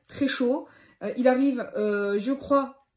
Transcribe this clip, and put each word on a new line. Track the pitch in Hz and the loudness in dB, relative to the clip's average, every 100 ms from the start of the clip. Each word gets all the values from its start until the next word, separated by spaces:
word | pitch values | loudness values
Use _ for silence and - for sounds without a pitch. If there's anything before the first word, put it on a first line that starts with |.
| - | -14
très | - 277 | -2 -2
chaud. | - 240 277 - - - - | 0 0 0 -4 -18 -20 -12
Euh, | 202 220 | -8 0
il | 254 | 4
arrive, | 254 277 247 208 - | 4 2 0 -4 -2
euh, | 208 202 202 202 | 0 0 0 -2
je | 208 | -2
crois | 277 - 277 262 - _ | -4 0 0 0 -6 _